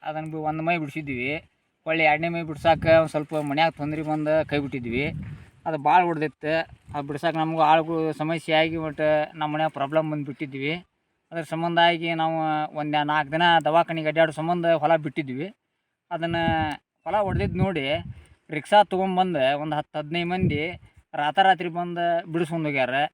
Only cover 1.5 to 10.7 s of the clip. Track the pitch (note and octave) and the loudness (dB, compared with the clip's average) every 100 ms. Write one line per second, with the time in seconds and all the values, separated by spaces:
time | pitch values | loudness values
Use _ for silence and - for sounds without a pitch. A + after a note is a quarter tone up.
1.5 | _ _ _ - D#3+ D#3 D3+ E3+ E3+ D#3+ | _ _ _ -4 2 2 2 -2 -4 -6
2.5 | D3 E3 D#3 D#3+ D#3+ D#3+ D3+ D3 D#3 D3 | -2 2 2 6 6 6 -2 -4 -4 -2
3.5 | C#3+ E3 - D3 D3+ D#3 D3+ D3+ D#3 D3 | 0 0 0 -6 -4 -4 -2 0 0 0
4.5 | D3 C3+ C3+ A#2+ A#2+ D3+ D#3+ - - - | -2 -4 -8 -4 -4 -4 -6 -12 -14 -20
5.5 | _ E3+ D#3 C#3+ E3+ F3 D#3+ D3+ _ D3+ | _ -6 -2 4 4 4 0 -4 _ -2
6.5 | E3 E3 - - D3 C#3+ C#3+ E3+ D#3 D#3+ | -2 -4 -14 -12 -10 -8 -2 -2 0 -2
7.5 | D#3+ D3+ E3 D#3+ E3 D#3+ D3+ D#3 E3 - | 2 6 6 4 -2 -2 -2 -4 -4 0
8.5 | D#3 D#3+ D#3+ D#3 D3 D3+ D#3 D3+ D#3+ D3+ | 2 2 -2 -6 -2 2 2 0 -4 -4
9.5 | D3+ D#3 C#3 C#3 D#3 D#3 D3+ C#3+ B2+ D3 | -2 -2 -2 0 0 0 -4 -8 -8 -10
10.5 | C3+ C#3 | -6 -6